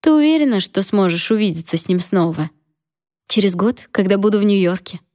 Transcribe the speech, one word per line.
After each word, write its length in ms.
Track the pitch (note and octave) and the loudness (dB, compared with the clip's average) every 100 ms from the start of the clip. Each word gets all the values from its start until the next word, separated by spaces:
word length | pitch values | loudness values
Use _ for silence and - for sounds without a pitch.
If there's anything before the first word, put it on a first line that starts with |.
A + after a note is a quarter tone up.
| - | 4
Ты 60 | |
уверена, 460 | D#4 D4+ D#4+ D4 G#3 | 4 4 2 2 0
что 220 | F#3 - | -2 -4
сможешь 480 | G3 G#3 F#3 E3+ - | 0 2 2 0 0
увидеться 460 | A3 G#3+ E3 D#3+ E3 | 0 0 -2 -4 -4
с 100 | - | -2
ним 120 | F3+ | -2
снова?» 520 | F3 F#3+ E3+ D#3+ D#3 _ _ _ _ _ _ _ _ | 0 0 0 -2 -8 _ _ _ _ _ _ _ _
«Через 280 | A3 G3 F3+ | -4 -2 0
год, 340 | G3+ B3 - | -2 -4 -6
когда 260 | - F#3+ G3 | -4 0 2
буду 220 | G#3 G#3 | 2 0
в 40 | |
Нью-Йорке». 560 | G#3 G3+ F3 F#3 - F3 _ | 0 2 0 -2 -8 -18 _